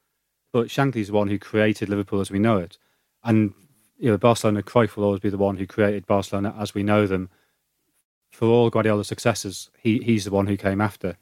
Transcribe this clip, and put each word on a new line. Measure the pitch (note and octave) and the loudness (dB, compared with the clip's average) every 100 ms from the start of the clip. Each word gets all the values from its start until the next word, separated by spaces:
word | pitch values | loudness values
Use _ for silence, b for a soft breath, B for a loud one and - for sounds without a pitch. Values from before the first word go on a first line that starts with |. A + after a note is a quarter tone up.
| _ _ _ _ _ | _ _ _ _ _
but | B2 A2+ | -4 -2
Shankly's | - C#3 A#2+ G2 | 0 0 -2 -2
the | |
one | G#2 G2+ | 0 0
who | G2+ | -2
created | - G#2+ G#2+ G#2+ G2+ | -4 0 0 0 -4
Liverpool | G2+ G2 G2 | -4 -2 -4
as | F#2+ | -2
we | G2 | 0
know | A2+ G#2+ | 2 0
it. | E2+ - _ _ _ _ | -2 -12 _ _ _ _
And, | - A2 G#2+ - _ _ _ - | 0 2 2 -4 _ _ _ -6
you | D3 | 0
know, | G#2 | 2
Barcelona, | A#2+ A2+ A2+ G#2 | 2 2 2 -2
Cruyff | G2+ B2 A2 - | 0 0 0 0
will | |
always | G2+ G2 | 0 0
be | G#2 | -2
the | G2 | 0
one | G2 F#2+ | 0 -2
who | F#2+ | -6
created | - G#2 G#2 - | 0 0 0 -2
Barcelona | G2+ G2 G2 G2+ A2 | -2 -2 -4 -6 -6
as | G#2 | -8
we | G#2+ | -4
know | G2+ G#2 G2+ | 0 2 2
them. | F#2+ F2+ _ _ _ _ _ _ _ _ _ _ | 0 -6 _ _ _ _ _ _ _ _ _ _
For | - A#2 | -2 2
all | A#2 A#2 | 4 4
Guardiola's | A#2 A2 G#2 G2+ | 2 0 0 -2
successes, | - A#2+ G#2+ G2+ F2+ - _ | -4 -2 -2 -4 -12 -16 _
he, | A#2 G#2+ | -2 0
he's | - A2 F#2+ | 2 0 0
the | |
one | G2 G2 | 0 0
who | G2+ | 0
came | G2+ G2 | -2 0
after. | G#2+ - F#2 F2 | -2 -4 -10 -10